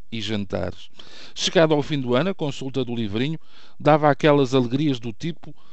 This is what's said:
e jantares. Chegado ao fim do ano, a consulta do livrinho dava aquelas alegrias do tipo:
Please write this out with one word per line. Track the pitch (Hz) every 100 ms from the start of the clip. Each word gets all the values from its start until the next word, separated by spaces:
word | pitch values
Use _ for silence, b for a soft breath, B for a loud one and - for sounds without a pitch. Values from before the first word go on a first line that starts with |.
| -
e | 113
jantares. | 101 107 92 95 92 - - B B B B -
Chegado | - 185 160
ao | 151
fim | 139 147
do | 123 123
ano, | 185
a | 190
consulta | 147 - 135 131
do | 120 117
livrinho | 107 107 143 160 b b b b
dava | 147 151 151
aquelas | 139 151 143 127 135
alegrias | 117 135 151 123
do | 117
tipo: | 104 165 - 156 - b